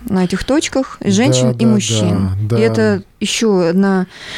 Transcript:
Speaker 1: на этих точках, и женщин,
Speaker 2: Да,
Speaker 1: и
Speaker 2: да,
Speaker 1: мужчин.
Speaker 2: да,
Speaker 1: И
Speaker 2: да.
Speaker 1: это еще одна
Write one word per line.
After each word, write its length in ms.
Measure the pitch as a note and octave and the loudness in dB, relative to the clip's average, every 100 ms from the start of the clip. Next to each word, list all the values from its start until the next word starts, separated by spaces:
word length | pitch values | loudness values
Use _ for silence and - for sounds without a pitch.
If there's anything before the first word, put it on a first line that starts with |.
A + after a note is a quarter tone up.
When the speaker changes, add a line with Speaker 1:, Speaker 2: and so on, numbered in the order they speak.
| A3 | -4
Speaker 1:
на 160 | F#3 | -2
этих 200 | F3+ F#3 | 0 -2
точках, 540 | - D4 - C4+ C4+ - | 0 -2 0 -4 -4 -4
и 80 | - | 0
женщин, 360 | G3 B3+ B2+ B2+ | 2 2 2 0
Speaker 2:
Да, 40 | |
Speaker 1:
и 140 | B2 A2+ | 0 2
Speaker 2:
да, 20 | |
Speaker 1:
мужчин. 600 | G#2+ - A2 - F3+ F#3+ - G#2 | 2 0 -2 0 0 -2 -2 -2
Speaker 2:
да, 100 | - | 0
Speaker 1:
И 20 | |
Speaker 2:
да. 140 | A3 | 2
Speaker 1:
это 300 | A3+ G#3+ G3+ - _ | 2 0 0 -6 _
еще 500 | G#3 - A3+ F#3+ E3 | -6 0 2 2 2
одна 360 | F3+ G3 F#3+ F3+ - - | 2 2 0 -2 -10 -16